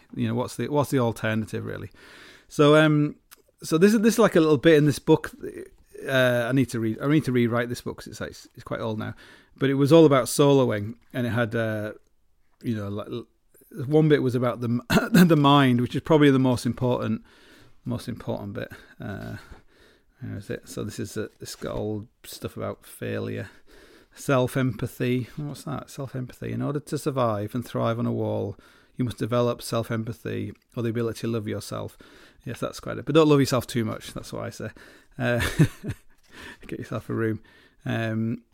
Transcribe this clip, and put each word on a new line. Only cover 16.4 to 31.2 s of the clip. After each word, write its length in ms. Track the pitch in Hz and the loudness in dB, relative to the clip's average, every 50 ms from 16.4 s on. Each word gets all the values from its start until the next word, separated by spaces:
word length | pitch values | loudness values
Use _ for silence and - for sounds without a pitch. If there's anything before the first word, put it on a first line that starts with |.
| 131 127 123 117 - | 4 2 0 0 -2
important, 580 | 120 117 - 131 123 123 - 110 113 110 110 - _ _ _ _ - - - - - - _ - | -4 -4 -2 0 0 0 0 -2 -2 -4 -4 -6 _ _ _ _ -20 -20 -20 -20 -20 -20 _ -8
most 220 | 127 120 104 - - | -8 -8 -6 -6 -10
important 460 | 117 110 - - 113 110 104 101 104 | -12 -10 -8 -8 -8 -8 -8 -10 -10
bit. 180 | 113 113 - - - - - - - | -10 -10 -12 -14 -18 -20 -20 -18 -14
Uh, 380 | - 110 98 - - - 113 - - - - - _ _ _ _ _ _ _ _ _ _ _ - | -12 -12 -12 -10 -12 -12 -14 -14 -16 -18 -20 -20 _ _ _ _ _ _ _ _ _ _ _ -16
where 180 | 120 110 107 101 | -14 -12 -12 -12
is 120 | 104 - | -10 -10
it? 180 | 123 - - - | -12 -12 -12 -14
So 140 | - 120 117 | -12 -10 -10
this 160 | 104 - - | -10 -10 -10
is, 180 | 113 107 - 107 | -12 -10 -8 -10
uh, 100 | 104 - _ - | -10 -10 _ -16
it's 160 | - - - | -16 -16 -14
got 200 | - - - - | -12 -10 -8 -8
old 320 | 123 107 107 107 107 101 - _ _ - | -6 -6 -6 -8 -8 -10 -14 _ _ -20
stuff 340 | - - - - - - 113 | -20 -18 -12 -12 -12 -10 -10
about 280 | 107 101 101 - _ | -10 -10 -10 -12 _
failure, 640 | - - - 120 113 110 107 107 107 107 107 107 95 - - _ - - - - _ _ - _ _ _ | -20 -18 -12 -10 -8 -8 -8 -8 -8 -8 -10 -12 -12 -16 -20 _ -20 -20 -20 -20 _ _ -20 _ _ _
self-empathy. 1120 | - - - 143 127 127 123 - 139 131 131 101 - 131 117 - - 131 123 123 127 123 - - - | -10 -2 0 2 2 2 0 0 -2 -2 -2 -2 -4 -8 -8 -6 -4 -2 -2 -2 -2 -4 -6 -10 -10
What's 260 | 151 143 139 - - | -10 -10 -10 -12 -10
that? 260 | 165 143 123 - - | -10 -10 -10 -10 -12
Self-empathy. 600 | - - 139 127 - 131 127 120 - - - 113 | -12 -12 -12 -10 -8 -10 -10 -10 -12 -10 -8 -8
"In 100 | 113 120 | -6 -4
order 180 | 127 135 143 147 | -4 -4 -4 -6
to 180 | - - - 143 | -6 -6 -8 -6
survive 580 | - 156 135 135 123 113 107 101 104 107 - | -4 -4 -2 0 0 0 0 -2 -4 -6 -6
and 100 | 123 120 | -6 -8
thrive 340 | - - 123 120 117 117 117 | -6 -4 -2 -2 -2 -2 -2
on 60 | 120 | -2
a 60 | 117 | -4
wall, 460 | 117 117 110 107 107 107 104 104 101 - - _ _ _ _ _ _ | -2 -2 -4 -4 -4 -4 -4 -6 -8 -12 -18 _ _ _ _ _ _
you 100 | - 131 | -4 -4
must 120 | 120 104 - | -4 -4 -4
develop 440 | 131 110 120 120 120 120 120 - | -4 -2 0 0 0 0 -2 -4
self-empathy 920 | - - - 117 113 - 120 113 110 113 113 - - 110 107 107 104 101 98 _ _ _ - | -6 -6 -4 -4 -4 -4 -4 -6 -6 -6 -10 -10 -10 -8 -6 -6 -8 -8 -10 _ _ _ -8
or 80 | - 117 | -4 -4
the 60 | 120 | -2
ability 320 | 110 120 117 113 107 - | -2 -2 -2 -4 -4 -6